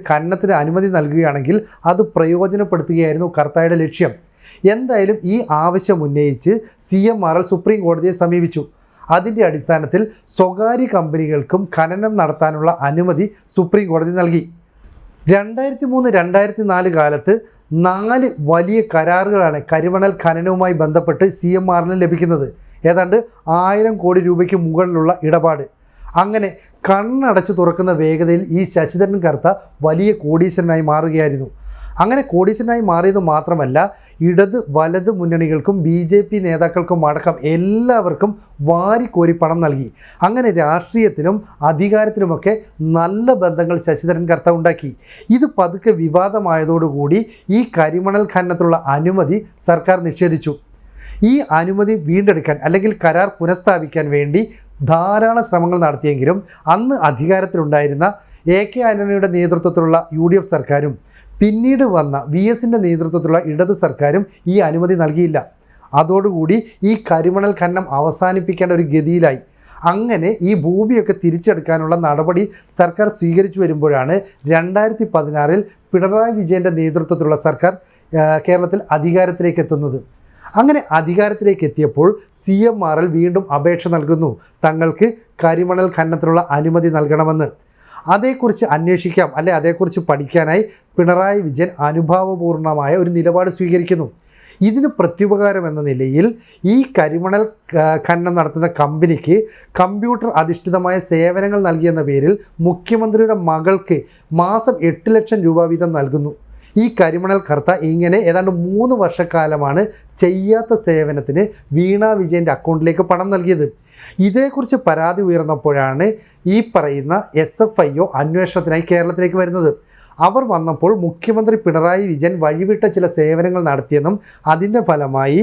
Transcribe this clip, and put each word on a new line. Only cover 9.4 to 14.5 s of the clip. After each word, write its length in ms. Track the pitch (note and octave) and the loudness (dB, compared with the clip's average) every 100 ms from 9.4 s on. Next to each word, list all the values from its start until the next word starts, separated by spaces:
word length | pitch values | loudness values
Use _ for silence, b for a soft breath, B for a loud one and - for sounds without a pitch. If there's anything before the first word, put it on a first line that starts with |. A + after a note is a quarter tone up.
| F#3 | 0
അടിസ്ഥാനത്തിൽ 560 | D3+ C#3+ D#3+ D3+ F#3 G#3+ B B - | 0 0 -2 0 -2 -2 B B -2
സ്വകാര്യ 520 | F#3 F3+ A3 B3+ B3+ G3 | 0 0 -2 0 0 -2
കമ്പനികൾക്കും 640 | E3 D#3+ D#3 D3+ C#3 F#3 G3 - | -2 -2 -2 -2 -2 -2 -2 -2
ഖനനം 380 | D#3+ F#3 G#3+ G#3 | -2 -2 -2 0
നടത്താനുള്ള 560 | D#3+ D3+ D#3 D3+ D#3 E3 | -2 0 -2 0 0 0
അനുമതി 440 | C#3 D#3 F3+ D#3 F3 b b - | 0 0 0 0 -2 b b -2
സുപ്രീം 300 | F3 G#3 G3 | 0 0 0
കോടതി 240 | E3 D#3+ F3+ | 0 0 0
നൽകി. 220 | F3 E3+ E3 | 0 0 -4